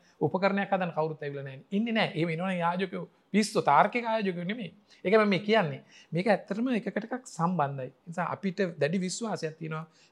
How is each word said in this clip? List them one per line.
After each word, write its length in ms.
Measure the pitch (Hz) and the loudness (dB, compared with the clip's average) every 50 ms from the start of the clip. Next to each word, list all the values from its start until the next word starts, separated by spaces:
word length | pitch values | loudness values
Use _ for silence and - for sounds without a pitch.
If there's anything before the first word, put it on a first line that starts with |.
| _ _ _ | _ _ _
උපකරණයක් 560 | _ 156 147 - 185 196 196 196 202 196 190 190 | _ -2 0 0 2 2 2 2 2 0 0 0
හදන්න 200 | 180 185 170 156 | 0 0 -2 0
කවුරුත් 280 | 156 156 160 156 - | -2 -2 -2 -4 -6
ඇවිල්ලා 240 | 151 143 143 139 139 | -8 -8 -8 -8 -10
නැහැ. 160 | 135 135 139 - _ | -10 -12 -14 -10 _
ඉන්නේ 220 | 196 208 233 233 226 | -2 -2 0 2 2
නැහැ. 200 | 220 180 143 - | 2 2 2 0
එහෙම 160 | 151 165 170 | 0 0 0
එනවනම් 340 | 160 160 185 190 185 175 165 | 0 -2 -2 -2 -2 0 0
ආයෝජකයෝ 400 | 170 175 180 196 180 190 180 - - _ _ _ _ | 0 0 0 -2 -4 -4 -8 -10 -12 _ _ _ _
පිස්සෝ, 320 | - 208 214 214 - 185 | 2 2 2 2 0 2
තාර්කික 440 | - - - - 180 208 208 240 233 | 4 6 8 8 6 6 2 -2 -2
ආයෝජකයෝ 420 | 226 220 226 202 190 175 175 170 185 | -2 -2 0 0 -2 -4 -4 -6 -6
නෙමෙයි. 240 | 220 254 196 - - _ _ _ - _ - | -6 -6 -8 -12 -14 _ _ _ -20 _ 0
ඒක 80 | 185 214 | 4 4
මම 160 | 220 214 208 | 6 6 6
මේ 100 | 190 165 | 4 2
කියන්නේ. 420 | - 202 220 220 180 147 135 - - _ - - - _ | 2 2 4 4 4 2 -2 -8 -12 _ -20 -20 -14 _
මේක 160 | 156 170 190 | -4 0 2
ඇත්තටම 420 | 226 196 175 - - 190 220 240 269 247 | 2 2 2 2 -4 -4 -2 -2 0 0
එකකට 320 | 196 - 202 - 208 214 | -2 -2 -2 -4 -4 -4
එකක් 200 | - 262 247 - | -4 -8 -10 -10
සම්බන්ධයි. 640 | - - - 160 180 185 160 143 135 143 135 127 127 | -12 -4 -2 0 0 2 0 0 -2 -2 -6 -8 -10
ඒ 200 | - _ _ 170 | -12 _ _ -10
නිසා 200 | 165 180 170 - | -6 -6 -4 -4
අපිට 320 | - - - 196 170 - 196 175 170 | -6 -4 -4 -4 -2 -2 -2 -2 0
දැඩි 260 | 151 143 147 180 196 180 | 0 0 0 0 0 -2
විශ්වාසයක් 520 | 180 - - 233 214 180 151 160 156 151 | -4 -4 -6 -6 -6 -4 -4 -6 -8 -8
තියෙනවා 280 | - 160 156 156 160 165 - _ _ _ _ | -8 -10 -8 -8 -8 -10 -12 _ _ _ _